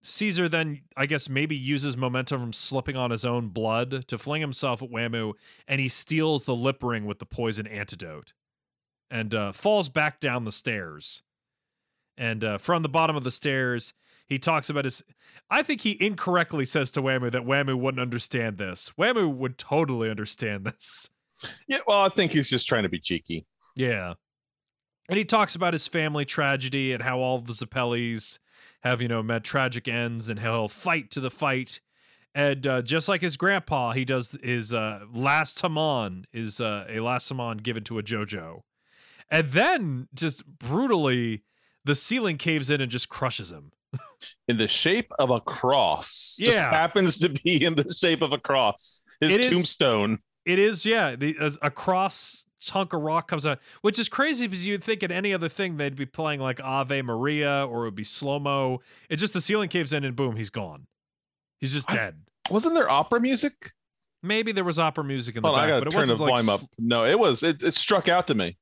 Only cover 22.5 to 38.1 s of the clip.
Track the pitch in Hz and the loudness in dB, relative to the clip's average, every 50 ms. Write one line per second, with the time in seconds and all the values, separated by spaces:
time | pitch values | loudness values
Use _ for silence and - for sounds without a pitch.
22.5 | 127 120 - - 135 113 101 90 90 82 - - 90 80 _ - 85 80 - _ | 0 -2 0 0 0 2 2 0 -2 -4 -4 -4 -4 -4 _ -6 -8 -8 -8 _
23.5 | _ _ _ _ _ 127 131 123 113 101 92 87 85 _ _ _ _ _ _ _ | _ _ _ _ _ -2 -2 0 0 -2 -4 -8 -10 _ _ _ _ _ _ _
24.5 | _ _ _ _ _ _ _ _ _ _ _ - 180 208 214 - 226 220 202 - | _ _ _ _ _ _ _ _ _ _ _ -2 -2 -2 0 2 4 2 2 2
25.5 | - 170 185 175 170 156 - - - 170 156 156 147 147 143 - - - 147 139 | 0 -2 0 0 0 0 -4 -2 -2 -2 0 0 -2 -2 -4 -4 -2 0 2 2
26.5 | 139 135 127 131 127 139 135 131 127 113 110 131 127 127 127 127 131 123 120 120 | 0 0 -2 -4 -2 -2 -2 -2 -4 -2 -2 -2 -2 0 0 0 0 -2 -4 -6
27.5 | 117 - 120 - - 135 123 120 120 120 120 117 117 110 - - - - _ _ | -8 -8 -8 -6 -4 -2 0 0 0 -2 -2 -4 -4 -6 -6 -8 -10 -12 _ _
28.5 | _ - - - _ _ - 127 127 117 123 117 117 113 110 110 117 113 - - | _ -20 -20 -20 _ _ 0 0 0 0 0 -2 -2 -2 0 -2 -2 -2 -4 -2
29.5 | - 139 131 131 120 120 _ 127 117 120 120 117 117 113 110 113 113 101 110 113 | 0 0 0 0 -2 -4 _ -4 -4 -2 -2 -4 -4 -6 -6 -6 -8 -4 -2 -2
30.5 | 113 117 110 104 - - - 180 165 160 120 - - 143 131 127 - - 156 139 | 0 0 -2 -4 -6 -6 -2 -2 -2 -2 -2 -6 -8 -6 -6 -6 -4 -2 0 0
31.5 | 131 127 127 - - - _ _ _ _ _ _ _ _ _ _ _ 143 143 143 | 0 0 -4 -8 -14 -16 _ _ _ _ _ _ _ _ _ _ _ 2 2 2
32.5 | 139 135 131 139 131 127 123 117 147 160 156 - 196 170 180 175 143 - 175 190 | 2 0 0 0 0 0 0 0 0 0 2 0 0 0 0 -2 -2 0 2 2
33.5 | 196 185 - - 156 135 123 117 113 135 127 123 135 131 120 - - 120 - 123 | 2 0 0 -2 -2 0 0 0 -2 -2 -2 0 0 -2 -2 -4 -10 -10 -4 -4
34.5 | 123 120 113 107 120 113 110 107 107 98 104 107 120 117 131 139 143 156 156 - | -2 -2 -2 -2 -2 -2 -2 -4 -6 -8 -14 -10 -6 0 2 4 4 4 2 0
35.5 | - - - 175 156 151 156 156 139 123 110 98 90 92 95 _ - 113 113 107 | -2 -2 -2 -2 0 0 2 2 2 0 -2 -2 -6 -10 -14 _ -8 -6 -6 -6
36.5 | - - 120 110 104 101 95 - 110 110 113 120 127 123 - - 135 131 120 117 | -4 -4 -4 -4 -4 -6 -8 -8 -6 -4 -2 -2 -2 -2 -2 -4 -6 -6 -6 -6
37.5 | 113 107 107 123 117 113 107 - 117 110 104 101 | -6 -6 -6 -6 -6 -6 -8 -6 -8 -6 -6 -4